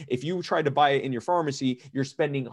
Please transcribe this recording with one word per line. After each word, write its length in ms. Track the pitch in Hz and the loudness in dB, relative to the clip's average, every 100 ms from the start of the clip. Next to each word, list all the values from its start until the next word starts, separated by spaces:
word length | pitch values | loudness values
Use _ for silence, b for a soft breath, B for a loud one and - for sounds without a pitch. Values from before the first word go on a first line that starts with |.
| 147 | -6
If 160 | 123 | -4
you 180 | 147 180 | -2 -4
try 200 | 170 170 | 0 0
to 100 | 147 | 2
buy 200 | 143 147 | 4 4
it 120 | 139 | 4
in 80 | 135 | 0
your 100 | 120 | -4
pharmacy, 600 | 180 175 151 135 131 123 135 | 0 2 0 -2 -2 -2 -6
you're 140 | 135 135 | -4 -4
spending 420 | - 151 139 117 | -2 -2 -2 -6